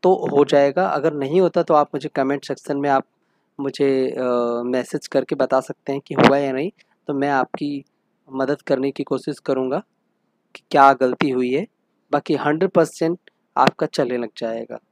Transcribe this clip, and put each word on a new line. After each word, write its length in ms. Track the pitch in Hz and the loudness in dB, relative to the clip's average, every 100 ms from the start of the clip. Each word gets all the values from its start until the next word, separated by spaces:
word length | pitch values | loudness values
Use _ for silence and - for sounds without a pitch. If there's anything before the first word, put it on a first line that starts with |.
तो 340 | 180 185 - 143 | 2 2 2 2
हो 80 | 143 | 4
जाएगा। 420 | 143 143 143 190 | 4 2 0 -2
अगर 260 | 147 151 | -2 -2
नहीं 280 | 147 135 170 | -2 -2 2
होता 220 | 175 175 | 2 0
तो 100 | 165 | 2
आप 140 | 151 147 143 | 2 2 -4
मुझे 140 | 147 | -6
comment 360 | - 135 139 - | -4 -2 -4 -6
section 320 | 139 - 143 | -10 -6 -4
में 120 | 143 | 0
आप 160 | 135 - _ _ _ _ - | 0 -2 _ _ _ _ -8
मुझे, 520 | 139 - 139 131 131 | -8 -2 0 0 -2
अ, 120 | 123 127 123 120 120 123 | -2 -2 -2 -2 -4 -2
message 420 | 127 120 156 - | -4 -4 -8 -2
करके 280 | 139 135 139 | -2 -2 -2
बता 240 | 131 131 | 0 0
सकते 320 | - - - | -2 -12 -8
हैं 100 | 139 | -8
कि 120 | _ | _
हुआ 240 | 143 - 139 | 2 4 4
या 140 | 139 | 0
नहीं, 200 | 131 165 _ _ _ - | -4 -6 _ _ _ -6
तो 60 | |
मैं 160 | 139 143 | -2 0
आपकी 540 | 139 127 - 147 143 - _ _ _ _ | 0 -2 -6 -8 -8 -12 _ _ _ _
मदद 300 | 131 131 147 | -4 -2 -4
करने 300 | - 143 139 | -2 -2 -2
की 120 | - | -4
कोशिश 360 | 139 131 - 143 | -6 -4 -6 -8
करूँगा 440 | - 131 131 151 - _ _ _ _ _ _ - | -4 -4 -2 -4 -8 _ _ _ _ _ _ -20
कि 60 | _ | _
क्या 220 | 147 139 | 6 6
गलती 360 | 135 127 127 147 | 6 0 0 -2
हुई 240 | 127 123 | 0 0
है। 140 | 135 214 _ _ _ _ | -2 -4 _ _ _ _
बाकी 240 | 147 - 147 | -4 -2 -2
hundred 340 | 151 156 185 | 0 0 2
percent 500 | 185 160 - 165 175 _ _ _ - | 2 0 0 -4 -4 _ _ _ 2
आपका 280 | 131 - 156 | 2 2 -4
चलने 320 | - 127 123 | -2 -2 -2
लग 120 | 113 - | -6 -8
जाएगा। 420 | 113 113 117 117 _ | -8 -6 -10 -16 _